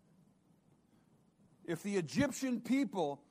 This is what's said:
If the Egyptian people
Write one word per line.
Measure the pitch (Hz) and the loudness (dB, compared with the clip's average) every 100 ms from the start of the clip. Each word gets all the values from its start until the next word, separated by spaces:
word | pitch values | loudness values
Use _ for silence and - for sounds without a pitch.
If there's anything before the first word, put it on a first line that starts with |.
| _ - - _ _ _ _ _ _ _ _ _ _ _ - _ - | _ -20 -20 _ _ _ _ _ _ _ _ _ _ _ -20 _ -6
If | 165 | -4
the | 202 196 | -2 -2
Egyptian | 147 160 285 - 262 240 | 0 2 2 0 -2 -2
people | - 269 262 190 147 139 - | 2 2 2 0 0 -2 -12